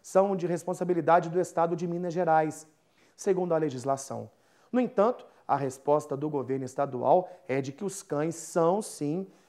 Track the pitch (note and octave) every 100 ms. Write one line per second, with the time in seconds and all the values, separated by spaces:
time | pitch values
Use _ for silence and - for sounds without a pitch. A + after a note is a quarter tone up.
0 | - F#3 G3+ F#3+ E3 E3+ - F3+ F3+ E3+
1 | D3+ E3+ E3 E3+ F3 - E3+ E3+ F3 E3+
2 | F3+ E3 E3+ D#3 D#3 - - _ _ _
3 | _ - G#3 F3+ F3+ D#3+ D#3 B2+ C3 C3+
4 | - A#2 A2 _ _ _ _ B3 A#3+ -
5 | G#3+ B3 - _ - C#3 C3+ - - D3+
6 | D3+ C#3 D3+ D3 A#2+ C3+ B2+ - C#3 B2+
7 | B2 F3 F3+ - - C3+ C3 - G3 F#3+
8 | - D3 D#3+ D#3+ - F3 E3 G3+ G#3+ -
9 | D3 E3+ F#3+ -